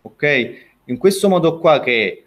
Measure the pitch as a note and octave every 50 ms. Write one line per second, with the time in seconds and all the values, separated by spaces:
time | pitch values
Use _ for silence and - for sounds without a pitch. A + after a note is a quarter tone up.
0 | _ G#2+ _ _ - D3 D3 C3 A2+ A#2 - - - _ _ _ _ - B2 -
1 | - F#3+ F#3+ - - G3+ F#3 F3 D#3+ E3 D#3+ E3 - E3 D3+ C3+ B2+ B2+ B2 A2+
2 | G#2+ F#2 - - _